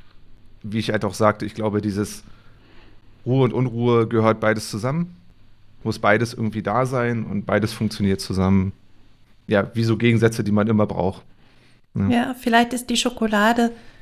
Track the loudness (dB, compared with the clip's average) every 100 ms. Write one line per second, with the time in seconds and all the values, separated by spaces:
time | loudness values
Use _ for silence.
0 | -20 -20 -20 -20 -20 -16 -6 -4 -2 -2
1 | -2 0 0 0 -6 -4 -2 -2 -2 -2
2 | -4 -8 -18 -20 -20 -20 -20 -20 -20 -20
3 | -20 -12 -2 2 2 2 -2 0 2 2
4 | 2 2 2 2 0 0 -4 -6 -4 -4
5 | -6 -10 -20 -20 -20 -20 -20 -10 -6 0
6 | 2 2 2 -4 -6 -4 -2 -2 -2 -2
7 | -2 -4 -6 -6 -2 0 -2 -2 -4 0
8 | -2 -2 -2 0 2 4 0 -6 -20 -20
9 | -20 -20 _ -16 0 0 0 -2 0 2
10 | 4 4 2 0 0 2 2 2 0 0
11 | -2 -4 -16 -20 -20 -20 _ _ _ -2
12 | 0 0 0 -4 2 2 2 -2 -4 -2
13 | -2 -2 -2 2 2 2 0 -2 -20 -20